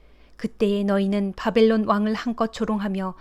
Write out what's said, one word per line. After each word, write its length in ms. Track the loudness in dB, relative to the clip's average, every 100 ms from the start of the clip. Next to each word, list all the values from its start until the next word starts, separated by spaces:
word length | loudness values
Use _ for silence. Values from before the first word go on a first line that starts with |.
| -20 -20 -20 -10
그때에 480 | -8 -2 0 0
너희는 500 | 0 0 2 0 -2 -4
바벨론 500 | 0 4 4 4 2
왕을 300 | 0 0 -2
한껏 360 | -4 -2 -4
조롱하며 640 | -4 -4 -2 -2 -4 -6 -8